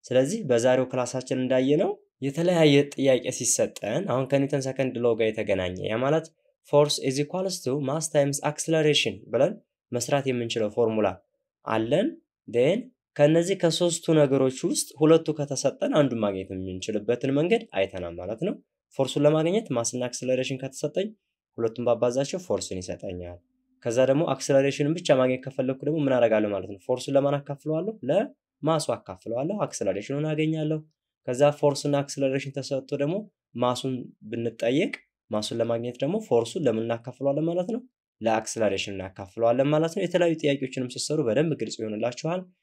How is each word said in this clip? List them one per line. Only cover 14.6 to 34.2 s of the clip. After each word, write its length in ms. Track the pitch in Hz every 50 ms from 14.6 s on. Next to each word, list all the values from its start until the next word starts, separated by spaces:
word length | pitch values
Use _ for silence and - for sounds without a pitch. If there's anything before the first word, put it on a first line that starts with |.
ውስጥ 260 | - 180 294 - - - -
ሁለቱ 320 | 131 156 156 160 165 160 - 147
ከተሰጠን 580 | - 143 139 139 127 - 139 - - - 277 269
አንዱን 260 | 160 147 131 117 117
ማግኘት 300 | 107 101 95 95 92 92
የምንችልበትን 840 | 98 92 92 92 92 92 - - 104 107 107 107 120 120 - 135 135
መንገድ 300 | 143 156 180 220 233 - -
አይተናል 420 | - 98 98 95 95 95 90 85 85
ማለት 260 | 87 90 92 110 110
ነው። 120 | 160 202 - - _ _ _ _ _ _ _ -
ፎርሱን 240 | 135 131 - 156 143
ለማግኘት 440 | 147 156 156 156 165 185 220 220 -
ማስና 320 | 131 120 117 - - 127 123
አክሰለሬሽን 560 | 123 - - - 123 127 127 131 131 139 127
ከተሰጠኝ 480 | 135 131 - - - 147 - 175 196 214 214 _ _ _ _ _ _ _ _
ሁለቱን 280 | - 113 113 113 - 120
ባባዛቸው 540 | 120 117 110 120 123 120 131 143 - - 185
ፎርስን 400 | 180 - 107 98 - - 95 92
ይሰጠኛል። 580 | 92 - - - - 101 92 90 87 87 87 87 _ _ _ _ _ _ _ _ -
ከዛ 140 | 120 113 123 131
ደግሞ 180 | 131 135 143 170 -
አክሰለሬሽንን 640 | 135 - - - 143 135 135 139 135 - 147 143 165
ብቻ 240 | 175 - - 147
ማግኘት 240 | 131 127 127 127 127 -
ከፈለኩ 360 | 135 - - 131 127 135 - -
ደግሞ 140 | 143 156 160
ምን 140 | 147 135 131
አደርጋለሁ 360 | 123 120 113 110 107 107 104
ማለት 180 | 101 95 90 101
ነው? 100 | 101 98
ፎርሱን 320 | _ - 127 123 - - 139
ለማን 220 | 139 135 143 147
አካፍለዋለሁ? 580 | 143 139 - 143 139 _ 151 156 160 175 208 220 - -
ለማሱ 840 | 123 147 190 247 269 - _ _ _ _ _ - 151 165 156 147 - 120
አካፍለዋለሁ። 640 | 107 _ - 95 - _ 107 113 123 139 165 208 208
አክሰለሬሽኑን 640 | 165 - - - 110 101 92 98 107 - 135 143 151
አገኛለሁ። 540 | 156 156 151 156 156 160 156 151 151 156 156 156 _ _ _ _ _ _ _ _
ከዛ 140 | - 127 123 143 147 143
ፎርስና 420 | - - 143 143 139 - 147 143
አክሰለሬሽን 560 | 143 139 139 - 139 135 135 135 139 135 139 135
ተሰጥቶ 380 | 143 131 - 139 131 135 - 143
ደግሞ 180 | 135 143 147 175 208 214 - _ _ _ _ _
ማሱን 380 | 117 123 123 123 123 - 131 127 123 - - - _